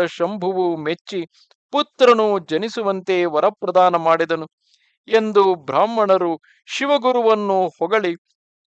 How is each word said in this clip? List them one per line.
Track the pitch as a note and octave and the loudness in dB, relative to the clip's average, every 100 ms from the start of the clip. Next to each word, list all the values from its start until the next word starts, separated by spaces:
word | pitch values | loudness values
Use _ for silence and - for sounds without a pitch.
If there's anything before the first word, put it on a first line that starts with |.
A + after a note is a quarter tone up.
| F3 | -2
ಶಂಭುವು | - F3 G#3 F3+ F#3 F3+ D#3+ | -2 -6 -4 -4 -2 -2 -2
ಮೆಚ್ಚಿ | D3+ F3 - F#3+ E3 _ _ _ _ | -6 -8 -8 -10 -10 _ _ _ _
ಪುತ್ರನು | C#4+ D4 - B3 A#3 G#3+ G3+ D#3 | -4 -4 2 4 4 2 -2 -2
ಜನಿಸುವಂತೆ | D#3 A3 A#3 G3+ F#3+ F3+ F3+ F3 | -4 -4 -4 -4 -4 -2 0 0
ವರಪ್ರದಾನ | D3+ F#3 - F3+ F3+ F3+ E3+ | 0 0 -2 0 2 4 2
ಮಾಡಿದನು" | E3 E3 E3 E3 D#3 _ _ _ _ _ - | 2 0 0 -4 -8 _ _ _ _ _ -2
ಎಂದು | A3 A3 G3+ F#3+ F3+ | 0 2 2 2 2
ಬ್ರಾಹ್ಮಣರು | C#3 C#3 G#3+ A3+ G#3 F#3+ F3 D#3 _ _ - | -2 0 0 0 2 2 0 -6 _ _ -14
ಶಿವಗುರುವನ್ನು | - C#4 C#4+ B3+ B3 A3+ G#3+ G3+ F#3+ F3 | -6 -2 0 0 0 2 2 0 -2 -2
ಹೊಗಳಿ | - E3+ A3 F#3 E3+ _ _ _ _ _ | -4 -2 -2 -2 -6 _ _ _ _ _